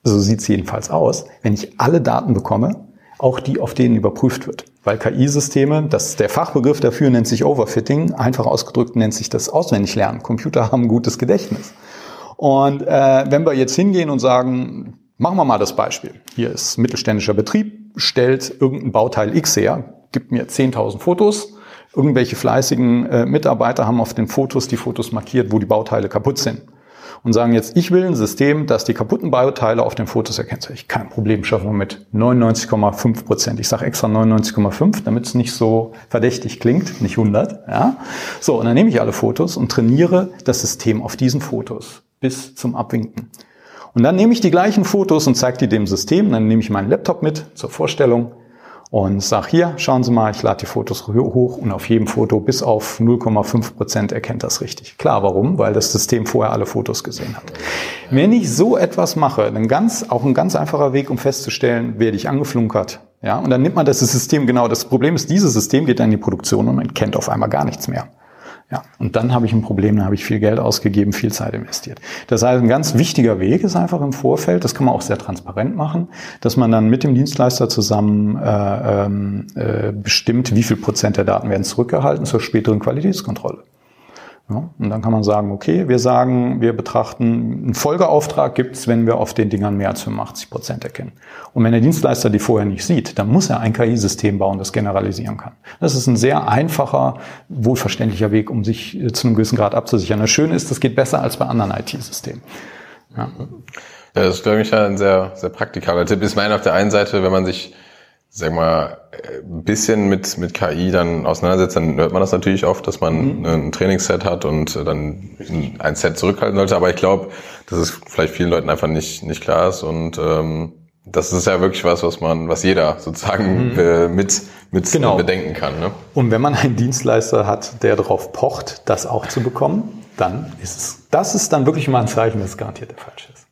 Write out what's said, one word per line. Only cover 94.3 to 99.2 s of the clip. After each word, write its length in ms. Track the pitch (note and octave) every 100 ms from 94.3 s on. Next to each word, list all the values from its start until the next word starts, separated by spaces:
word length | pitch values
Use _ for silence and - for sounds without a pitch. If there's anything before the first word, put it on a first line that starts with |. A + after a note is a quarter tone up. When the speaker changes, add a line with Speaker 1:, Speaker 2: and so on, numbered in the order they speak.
| G2
Speaker 1:
bauen, 200 | F#2+ G2
das 160 | F#2+
generalisieren 640 | A2 G#2 F#2+ G2 F2+ A2+ G#2
kann. 140 | - _ - -
Das 140 | E3
ist 140 | C3+ B2+
ein 100 | A2+
sehr 280 | B2 D3 -
einfacher, 720 | A2 E3 - - - C2 - - - _
wohlverständlicher 840 | C#3+ A2+ B2+ - - A2+ F2+ G#2+
Weg, 180 | G#2+ G#2+
um 140 | A#2+
sich, 360 | G2+ A2+ - -
äh, 120 | B2
zu 160 | A#2